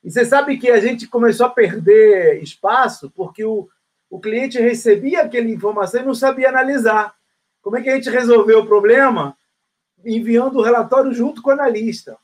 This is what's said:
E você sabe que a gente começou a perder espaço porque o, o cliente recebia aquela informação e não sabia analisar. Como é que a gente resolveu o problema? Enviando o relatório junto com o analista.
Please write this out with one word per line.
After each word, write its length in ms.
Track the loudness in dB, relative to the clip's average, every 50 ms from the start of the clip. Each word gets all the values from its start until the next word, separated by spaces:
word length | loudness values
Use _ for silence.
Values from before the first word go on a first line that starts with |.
| _
E 80 | -6
você 120 | -2 -2 0
sabe 340 | 2 2 0 2 0 -6
que 120 | -2 0 2
a 100 | 2 2
gente 280 | 2 0 -4 -6 -12
começou 400 | -6 -4 0 0 0 2 2 -2
a 20 | -2
perder 920 | 2 0 0 0 0 -2 2 4 6 8 8 6 4 4 2 0 0 0 -8
espaço 680 | -16 -16 _ -2 0 0 0 0 -2 -4 -12 -20 -20 _
porque 280 | -12 -12 -12 _ -10 -8
o, 240 | -6 -6 -8 -10 _ _ _ _ _ _ _ _
o 120 | _ -20 -12
cliente 400 | -8 -6 -4 -4 -6 -6 -2 0
recebia 640 | 0 0 0 0 0 0 0 2 0 -4 -2 -2 -2
aquela 260 | -2 -2 -4 -4 -4
informação 520 | -6 -4 -4 -4 -2 -2 -6 -4 -4 -4
e 40 | -4
não 80 | -4 -4
sabia 360 | -2 -2 -2 0 0 0 2
analisar. 680 | 2 2 0 0 -2 0 0 0 0 0 -2 -4 _ _ _ _ _ _ _ _ _ _ _
Como 120 | -6 -6
é 60 | -4
que 80 | -4 -4
a 60 | -4
gente 160 | -4 -4 -4
resolveu 480 | -4 -2 2 4 4 4 4 4 4 4
o 80 | 4
problema? 680 | 2 2 2 4 4 4 4 4 2 0 -2 -6 -8 -10 _ _ _ _ _ _ _ _ _ _ _ _ _ _
Enviando 540 | -6 -6 -4 -2 0 0 0 0 0 -2 0
o 20 |
relatório 500 | 0 2 0 0 0 0 0 0 0 0
junto 300 | -2 -4 -4 -4 -6 -4
com 80 | -2 -2
o 40 | -2
analista. 600 | 0 0 -2 -2 -2 -6 -6 -8 -10 _ -20 -20 _